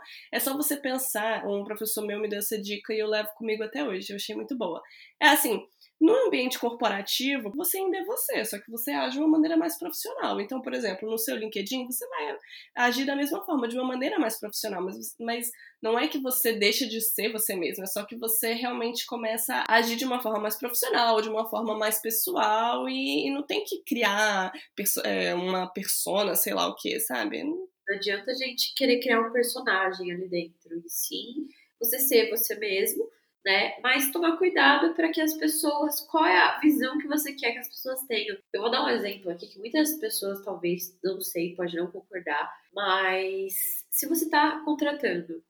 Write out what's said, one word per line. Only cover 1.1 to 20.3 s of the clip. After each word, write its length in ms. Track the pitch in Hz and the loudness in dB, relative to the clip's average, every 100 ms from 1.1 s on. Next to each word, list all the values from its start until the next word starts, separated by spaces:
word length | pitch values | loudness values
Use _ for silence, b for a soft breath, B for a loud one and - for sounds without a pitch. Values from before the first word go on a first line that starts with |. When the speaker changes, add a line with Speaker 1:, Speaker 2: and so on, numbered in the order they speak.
| 208 220 208 196 | -2 -2 -2 -2
Speaker 1:
um 160 | 202 | -4
professor 420 | 202 208 220 214 208 | -4 -6 -4 -4 -4
meu 140 | 208 | -4
me 100 | 208 | -2
deu 100 | 208 | -2
essa 200 | 196 214 | -4 -4
dica 320 | 202 208 - | -4 -8 -4
e 60 | 214 | -2
eu 80 | 214 | 0
levo 220 | 214 214 - | 0 -2 -6
comigo 280 | 226 214 | -4 -2
até 200 | 214 269 | -4 -4
hoje, 280 | 277 190 202 | -4 -4 -6
eu 40 | 202 | -8
achei 200 | - 214 | -6 -6
muito 200 | 214 254 | -6 -4
boa. 240 | 185 160 B B B B | -4 -6 B B B B
É 80 | 302 | 6
assim, 400 | 294 254 202 - b b - | 6 4 0 -4 b b 4
no 140 | 320 508 453 | 6 6 4
ambiente 320 | 269 254 - | 2 0 0
corporativo, 920 | 240 233 226 196 196 - 262 277 208 269 | -2 2 0 0 -2 0 0 -2 -4 -4
você 220 | 359 381 | -2 0
ainda 200 | 381 381 | 0 0
é 60 | |
você, 400 | 359 508 - 226 | -2 -4 -2 -2
só 160 | 214 208 | -2 -6
que 100 | 226 | -10
você 220 | 226 - | -8 -4
age 220 | 285 254 | -2 -2
de 60 | 269 | 2
uma 100 | 311 | 4
maneira 260 | 311 320 330 | 6 6 4
mais 240 | 339 - | 0 -4
profissional. 600 | 330 - 440 523 - 196 | -8 -8 -8 -4 -2 -2
Então, 200 | 208 262 | -2 -6
por 120 | 254 | -4
exemplo, 360 | 254 220 190 220 | -4 -4 -4 -4
no 80 | 226 | -2
seu 200 | 262 240 | -2 -4
LinkedIn, 480 | 220 208 196 262 247 | -4 -6 -4 -4 -4
você 200 | 247 494 | -8 -6
vai 280 | 508 - - B B B - | -6 -6 -8 B B B 0
agir 300 | 247 240 277 | 2 2 0
da 100 | 277 | 0
mesma 260 | 285 381 381 | -2 -2 -2
forma, 200 | 285 233 | 0 0
de 120 | 247 | -2
uma 100 | 254 | -2
maneira 320 | 254 294 403 | 0 0 2
mais 180 | 226 - | 0 -2
profissional, 460 | 208 - 214 180 | -6 -4 -4 -4
mas, 320 | 185 220 220 - | -4 -6 -12 -8
mas 340 | 233 240 233 B B B | -6 -4 -6 B B B
não 160 | 220 233 | 0 2
é 80 | 311 | 2
que 80 | 294 | -2
você 340 | 262 - 233 | -2 0 2
deixa 340 | 214 202 214 233 | 4 2 2 0
de 140 | 220 | -2
ser 320 | 220 - 214 | -2 0 -2
você 240 | 220 - 190 | -2 -2 0
mesmo, 300 | 156 - 196 | -2 -4 -4
é 20 | |
só 160 | 208 | -6
que 140 | 202 233 | -6 -6
você 340 | 226 - 226 | -2 0 0
realmente 540 | 233 247 247 233 240 - | 0 -2 -2 -2 -4 -4
começa 580 | 233 220 226 - 247 - | -4 -4 -2 -2 -2 4
a 80 | 226 | 4
agir 200 | 233 233 | 4 0
de 80 | |
uma 180 | 262 247 | -2 0
forma 200 | 214 | 0